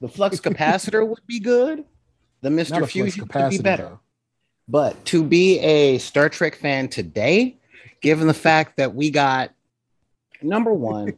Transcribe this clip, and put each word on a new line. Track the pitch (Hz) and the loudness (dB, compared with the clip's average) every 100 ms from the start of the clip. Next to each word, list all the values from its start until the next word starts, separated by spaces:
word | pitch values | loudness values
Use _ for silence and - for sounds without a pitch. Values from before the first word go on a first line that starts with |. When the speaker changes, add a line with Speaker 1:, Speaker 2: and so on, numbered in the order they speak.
Speaker 1:
The | 123 | -12
flux | - 202 185 | -2 -2 -2
Speaker 2:
<laughs> | - | -4
Speaker 1:
capacitor | 196 156 185 - 214 220 | -2 0 0 0 -2 -2
would | 226 - | -4 -10
be | 233 | -6
good. | 208 240 262 311 294 _ _ _ _ _ | 0 0 0 -4 -12 _ _ _ _ _
The | 135 | -2
Mister | 160 151 | -2 -2
Speaker 2:
Not | 170 | -2
a | 139 | -4
flux | |
Speaker 1:
Fusion | 190 196 185 | -4 -4 -6
would | - | -6
be | 139 139 196 | -2 -2 0
Speaker 2:
capacitor, | |
Speaker 1:
better. | 196 180 | -2 -2
Speaker 2:
though. | - 92 _ _ _ _ _ _ - | -6 -16 _ _ _ _ _ _ -2
Speaker 1:
But | 143 127 - - | 0 0 -4 -2
to | 170 | 0
be | 151 170 185 175 | 4 4 4 4
a | 156 151 139 123 | 4 4 4 2
Star | - 143 147 | 0 0 0
Trek | - 160 - | 0 -4 -4
fan | 147 135 131 | -4 -4 -4
today, | - 85 104 117 190 254 - _ _ - _ | -8 -8 -4 2 2 2 -4 _ _ -20 _
given | 143 156 160 | 0 2 2
the | |
fact | 147 165 156 151 - | 2 4 2 2 -2
that | 131 131 | -4 -2
we | 151 | -2
got, | 143 139 131 127 _ _ _ _ _ _ _ _ _ | 0 0 0 -4 _ _ _ _ _ _ _ _ _
number | 151 208 226 | -4 -2 0
one, | 196 113 107 104 | -2 -2 -6 -8